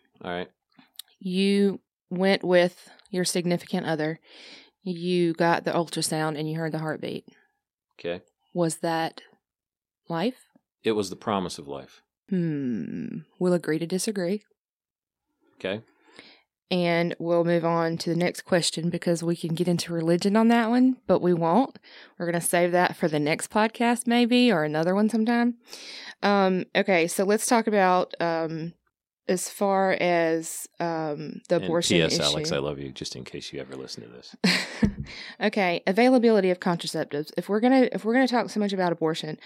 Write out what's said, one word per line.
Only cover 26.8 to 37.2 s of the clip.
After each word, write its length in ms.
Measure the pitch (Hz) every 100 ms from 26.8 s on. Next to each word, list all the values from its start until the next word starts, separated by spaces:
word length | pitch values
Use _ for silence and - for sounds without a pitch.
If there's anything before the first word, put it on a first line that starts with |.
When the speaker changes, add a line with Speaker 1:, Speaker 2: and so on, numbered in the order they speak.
| 202 180 165
Speaker 2:
so 160 | -
let's 220 | 196 214 -
talk 200 | 233 220
about, 480 | 208 185 180 - -
um, 540 | 170 165 160 160 165 - _ _ _ _ -
as 220 | 185 -
far 440 | - 202 190 190 180
as, 680 | 175 175 165 165 165 - - -
um, 600 | 170 165 160 147 151 - -
the 60 | 175
Speaker 1:
And 80 |
Speaker 2:
abortion 320 | 185 170 - 90
Speaker 1:
P 60 |
S, 120 | 80
Speaker 2:
issue. 80 | 85
Speaker 1:
Alex, 300 | 73 73 76
I 60 | 76
love 200 | 71 69
you, 100 | 69
just 240 | 65 - 65
in 80 |
case 280 | 64 71 -
you 80 | 71
ever 140 | 65
listen 300 | 65 64 -
to 40 | -
this. 280 | 60 - -
Speaker 2:
<laughs> 20 | 185 175 - - 208 - - - - -
Okay, 420 | 202 214 185 170 -
availability 640 | 196 247 254 233 220 185
of 100 | 180
contraceptives. 720 | 190 170 156 160 147 143